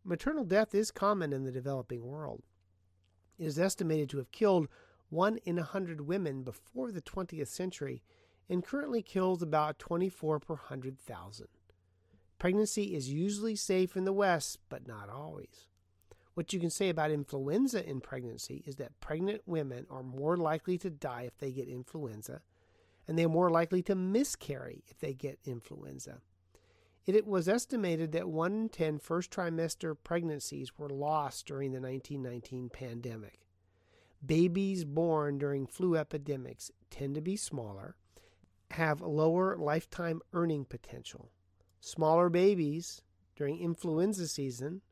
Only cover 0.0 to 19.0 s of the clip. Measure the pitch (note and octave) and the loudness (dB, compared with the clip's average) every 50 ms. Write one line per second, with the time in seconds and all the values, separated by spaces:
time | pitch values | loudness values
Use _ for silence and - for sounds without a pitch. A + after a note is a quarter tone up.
0 | - F#3 F3 E3 - C4+ D#4 D4+ A#3 E3 F#3+ G#3 A3 - - G3+ A3 - - - | -6 -6 -4 0 0 0 0 0 0 4 4 4 4 4 2 0 0 0 -2 0
1 | G3 G3+ G#3 F#3+ D#3+ D3 C#3+ C3+ C3+ C3 B2 C3 B2+ C#3 C#3 C3 A#2+ - B2+ A#2+ | 2 2 2 2 0 -2 -2 -2 -4 -4 -6 -6 -4 -4 -4 -4 -4 -6 -8 -8
2 | A#2 B2 C#3+ D#3 D3+ C#3 - - - _ _ _ _ _ _ _ _ _ _ _ | -8 -10 -10 -8 -8 -10 -10 -10 -14 _ _ _ _ _ _ _ _ _ _ _
3 | _ _ _ _ _ _ _ - E3 D#3 C#3 D#3 F#3+ F#3+ - - F3+ D#3+ D#3+ D#3 | _ _ _ _ _ _ _ -6 -6 -4 0 2 2 2 2 2 0 2 2 2
4 | D3 C3 - C#3 B2 - - - G#3+ G3+ F#3+ F3 D3+ - - - - _ _ _ | 0 0 -2 -6 -6 -6 -2 2 4 6 6 6 4 0 -4 -16 -20 _ _ _
5 | _ - D3+ E3 F#3 G#3+ A3 - - F3+ E3+ F3 D#3+ - - G3 F#3+ E3+ E3 D3+ | _ -6 0 2 4 4 2 0 -2 -2 -2 -2 -2 -2 -4 -4 -4 -4 -6 -8
6 | C#3+ D3 F3+ G3+ F3+ D3 C3+ C3+ B2+ B2+ - - _ - - B3 C4 A#3+ G3+ E3+ | -2 -2 0 0 0 -2 -4 -4 -6 -8 -10 -12 _ -12 -8 -6 -6 -4 -6 -8
7 | - - - F#3+ F#3 - E3 D#3 C#3 - - - F3+ F#3 - - D3 C3+ B2 B2 | -10 -8 -6 -6 -6 -6 -4 -6 -6 -6 -4 -4 -4 -4 -2 -4 -6 -6 -6 -8
8 | _ _ _ _ _ _ _ _ _ - F3+ F3+ F3 - - C#4+ D4 C#4+ A#3+ A3+ | _ _ _ _ _ _ _ _ _ -2 -2 -2 -2 0 -2 -2 -2 0 -2 -2
9 | F3 - - F#3+ F#3 F#3 F#3 E3 E3+ D#3 D#3 D3+ D3+ D3+ D3+ - - - E3+ E3+ | -2 -2 0 2 2 2 2 0 0 2 2 2 2 2 -2 -6 -6 -2 0 0
10 | F#3 F#3+ - - - D#3 D#3 D3 - - D#3+ C#3+ - - C#3+ C3+ B2+ C3 C3+ - | 0 0 -2 -2 0 0 0 0 0 -6 -10 -8 -8 -10 -10 -8 -8 -8 -10 -12
11 | - - A2 F2+ F2 G2+ G#2 G#2+ - - _ _ _ _ _ _ _ _ _ _ | -14 -14 -14 -12 -12 -14 -16 -16 -18 -18 _ _ _ _ _ _ _ _ _ _
12 | _ _ _ - _ _ _ - - F3+ F#3 G#3 G#3+ G#3 - G#3+ G3+ G3+ F3+ D3 | _ _ _ -20 _ _ _ -2 0 4 4 4 4 2 2 -2 -2 0 -2 -4
13 | C3 C3 C#3 D#3 F3+ G3+ G#3 G3+ G#3+ A3+ G#3+ G3+ - - F#3+ F#3 F#3 F3+ - F#3+ | -2 -2 -2 0 0 0 0 0 -2 -2 -2 -2 0 2 4 4 4 2 2 0
14 | F#3 G3 G3 G3+ G3+ F#3+ F3 D#3 - - - - - - C3+ C3 B2+ B2+ A2 G#2 | 0 2 2 4 4 4 4 2 0 -4 -8 -10 -12 -14 -12 -12 -12 -12 -14 -12
15 | G2+ G2+ A2 C3+ D3+ D#3+ D#3 G2 - - _ - - _ _ _ _ _ _ _ | -12 -12 -12 -10 -10 -10 -10 -12 -14 -16 _ -20 -20 _ _ _ _ _ _ _
16 | _ _ - _ _ _ - E3+ E3 - - F3+ E3+ E3 - - G3+ F#3+ E3 D#3+ | _ _ -20 _ _ _ -6 -6 -4 -2 -2 0 0 0 0 2 2 2 2 2
17 | D3+ D#3 D3+ D3 C#3 - C#3+ C#3 C3+ C#3 E3 A3 C4+ C4 A#3+ G3 E3 D#3+ C#3 C3 | 2 2 2 0 -2 -4 -4 -4 -2 2 4 4 4 4 2 0 -4 -2 -6 -6
18 | - - C3+ C3 B2 A#2 - - - - C#3 - - C#3+ C3+ C#3 C3 - - - | -6 -6 -8 -8 -8 -8 -10 -10 -10 -10 -10 -10 -10 -10 -10 -8 -10 -10 -12 -12